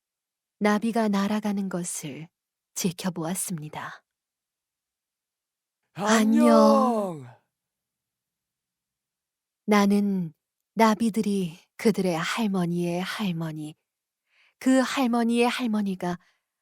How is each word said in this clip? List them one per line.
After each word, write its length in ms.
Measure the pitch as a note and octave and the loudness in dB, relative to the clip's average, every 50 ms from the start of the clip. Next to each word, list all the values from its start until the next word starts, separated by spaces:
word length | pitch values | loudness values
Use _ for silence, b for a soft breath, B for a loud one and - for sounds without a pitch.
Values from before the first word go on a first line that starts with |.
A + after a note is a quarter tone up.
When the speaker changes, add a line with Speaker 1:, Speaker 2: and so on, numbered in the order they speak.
| _ _ _ _ _ _ _ _ _ _ _ _ | _ _ _ _ _ _ _ _ _ _ _ _
Speaker 1:
나비가 500 | G#3 G#3 G#3 G#3 - A3+ G#3 A#3 A3 G#3+ | 0 0 0 0 -2 -2 0 0 0 2
날아가는 600 | G3 G3 G3+ G3+ G#3+ G#3+ G#3 G#3 G3+ G3+ G3 F#3+ | 0 0 0 0 -2 -2 -2 -4 -4 -4 -4 -4
것을 600 | F#3 F3 F3 - - - - D3 C3 D3 D#3+ - _ _ _ _ _ _ _ _ _ | -6 -6 -6 -6 -8 -10 -10 -10 -12 -12 -14 -16 _ _ _ _ _ _ _ _ _
지켜보았습니다. 1300 | - - F#3 E3 - - F#3 E3 F3 D#3 D#3+ G3 - - - F3+ D#3 D3+ D3+ - - - - - - _ _ _ _ _ _ _ _ _ _ _ _ _ _ _ _ _ _ _ _ _ _ _ _ _ _ _ _ _ _ _ _ _ _ _ _ _ _ _ | -4 -4 -4 -4 -4 -8 -6 -6 -4 -6 -4 -4 -6 -6 -6 -8 -8 -10 -12 -12 -12 -12 -12 -14 -18 _ _ _ _ _ _ _ _ _ _ _ _ _ _ _ _ _ _ _ _ _ _ _ _ _ _ _ _ _ _ _ _ _ _ _ _ _ _ _
안녕. 520 | D#3+ G3+ G#3+ A3 A3+ A3 A3 A3+ A#3 A#3+ | -4 0 2 4 4 4 4 4 4 6
Speaker 2:
안녕. 800 | A#3 A3+ A3+ A3 A3 A3 G#3+ G#3+ - A#3 G#3+ - F#3 E3 D3 B2+ B2 - _ _ _ _ _ _ _ _ _ _ _ _ _ _ _ _ _ _ _ _ _ _ _ _ _ _ _ _ _ _ _ _ _ _ _ _ _ _ _ _ _ _ _ _ _ _ | 6 6 6 6 6 6 4 4 2 0 -2 -4 -4 -8 -10 -14 -18 -20 _ _ _ _ _ _ _ _ _ _ _ _ _ _ _ _ _ _ _ _ _ _ _ _ _ _ _ _ _ _ _ _ _ _ _ _ _ _ _ _ _ _ _ _ _ _
Speaker 1:
나는 680 | G#3 G#3 G#3 G3+ G3+ G3+ G3+ G3+ G3+ G3 F#3 E3+ D#3+ - _ _ _ _ _ _ _ _ | 2 4 4 4 4 4 2 2 0 -2 -2 -4 -6 -10 _ _ _ _ _ _ _ _
나비들이 840 | G#3 A3+ A3 G#3+ - A#3 A3+ F3+ A3+ - G#3 G3+ G3 F#3 E3 D#3+ - _ _ _ | 4 4 4 4 2 0 -2 0 -2 -2 0 -2 -2 -4 -4 -8 -14 _ _ _
그들의 400 | - - A3+ F#3 G3+ F#3+ F#3 E3+ | 0 0 0 2 2 0 0 -2
할머니의 840 | D#3+ E3+ - - A#3 A3+ G#3 F#3+ F#3 F3 E3+ F3 F3 F3 F3 E3+ F3+ | -2 -4 -4 -4 -2 -2 -2 0 -2 -2 -2 -2 -2 -2 -2 -4 -4
할머니, 720 | F#3+ - - - G#3+ F#3+ E3+ D#3+ E3 D#3+ D#3 D#3 D3+ D3+ D#3+ _ _ _ _ _ _ _ _ _ _ _ _ _ _ _ _ _ | -6 -6 -6 -4 -4 -4 -4 -4 -6 -6 -8 -10 -10 -12 -14 _ _ _ _ _ _ _ _ _ _ _ _ _ _ _ _ _
그 220 | - C4 C4 C4 | 0 2 4 4
할머니의 680 | B3 - - C#4 C4 A#3 A#3 A#3+ A#3 A3+ A#3 A#3+ A#3 B3 | 2 0 -2 0 0 0 2 0 0 2 2 2 2 0
할머니가 680 | A#3 - B3+ A3+ G#3+ G#3+ G3+ G3 F#3 F#3 F3+ F3 F3+ - _ _ _ _ _ _ _ _ | 0 -2 -2 -2 -2 -2 -2 -2 -4 -4 -4 -6 -6 -6 _ _ _ _ _ _ _ _